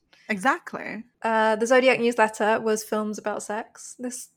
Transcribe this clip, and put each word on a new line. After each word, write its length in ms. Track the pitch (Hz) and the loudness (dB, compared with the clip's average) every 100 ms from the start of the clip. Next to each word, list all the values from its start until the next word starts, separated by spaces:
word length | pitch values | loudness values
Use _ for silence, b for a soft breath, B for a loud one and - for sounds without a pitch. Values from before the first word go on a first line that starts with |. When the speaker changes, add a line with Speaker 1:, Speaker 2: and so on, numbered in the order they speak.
| _ b - | _ b -8
Speaker 1:
Exactly. 760 | 208 254 339 - - - 208 - _ | -2 0 0 -4 -12 -10 -12 -16 _
Speaker 2:
Uh, 360 | 226 220 220 214 | 0 2 2 2
the 100 | 233 | 4
Zodiac 320 | 254 262 233 | 6 6 4
newsletter 600 | 233 240 220 - 214 220 | 2 2 2 2 0 2
was 200 | 220 214 | 0 -2
films 360 | - 214 214 202 | -2 -4 -4 -6
about 260 | 214 208 | -6 -6
sex 540 | - 208 - - - - | -6 -8 -8 -14 -20 -12
this, 280 | 247 - - | -12 -12 -8